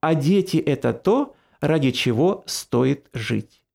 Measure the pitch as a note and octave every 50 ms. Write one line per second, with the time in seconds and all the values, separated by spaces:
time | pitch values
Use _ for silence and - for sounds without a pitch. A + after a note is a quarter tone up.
0 | - D#3 E3 D#3 C3+ D3+ F#3+ G3+ F#3 F#3+ - D#3+ - - C#3 - - B2 A#2 -
1 | _ F#3 G#3+ C4 C#4+ - - _ _ _ _ _ - D3 D#3 D#3+ C#3 C3 B2 -
2 | - B2+ A#2 A2 D3 F#3 G3+ - - - - - - _ - A#2+ B2+ C3 C#3 -
3 | _ _ _ A#2+ A2 - A#2 G#2+ G#2+ _ _ _ _ _ _